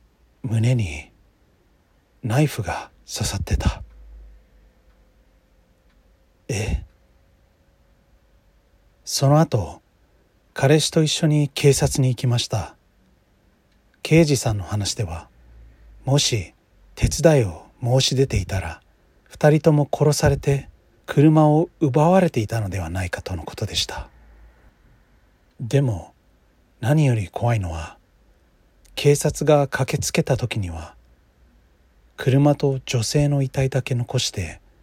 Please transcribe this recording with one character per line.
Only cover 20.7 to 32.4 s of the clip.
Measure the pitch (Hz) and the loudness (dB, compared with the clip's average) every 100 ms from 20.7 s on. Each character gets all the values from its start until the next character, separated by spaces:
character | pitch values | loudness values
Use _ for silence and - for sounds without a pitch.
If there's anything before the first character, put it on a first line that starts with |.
| - _ _ - | -20 _ _ -4
車 | - 156 156 151 | 4 6 6 4
を | 151 175 - | 4 0 -2
奪 | 147 135 160 | 0 2 4
わ | 190 | 4
れ | 175 | 4
て | - | 0
い | 107 | -4
た | 117 | -4
の | 98 | -4
で | 90 | -6
は | 82 | -6
な | 90 | -6
い | 92 | -6
か | - | -8
と | - 90 | -8 -10
の | |
こ | - | -10
と | - 110 | -8 -8
で | - | -6
し | - | -6
た。 | - - - - - - _ _ _ _ _ _ _ _ _ _ - | -8 -14 -18 -20 -20 -20 _ _ _ _ _ _ _ _ _ _ -14
で | 113 139 | -2 0
も、 | 135 95 - _ _ _ _ _ _ _ | 0 -2 -10 _ _ _ _ _ _ _
何 | 110 156 143 | 0 2 2
よ | |
り | 113 87 | 2 -4
怖 | - 120 | -4 -2
い | 113 | -2
の | 90 | -4
は、 | 82 80 - _ _ _ _ _ _ _ _ _ | -8 -12 -18 _ _ _ _ _ _ _ _ _
警 | - 143 | -2 2
察 | 143 - - 143 | 2 0 -2 2
が | 147 139 | 4 2
駆 | - 131 135 | -2 -4 -4
け | |
つ | - | -2
け | - | -2
た | 160 127 | 0 -2
時 | 120 117 | -2 -6
に | 90 | -6
は、 | 82 78 - _ _ _ _ _ _ _ _ _ _ _ - | -8 -14 -20 _ _ _ _ _ _ _ _ _ _ _ -6
車 | - 135 | 0 4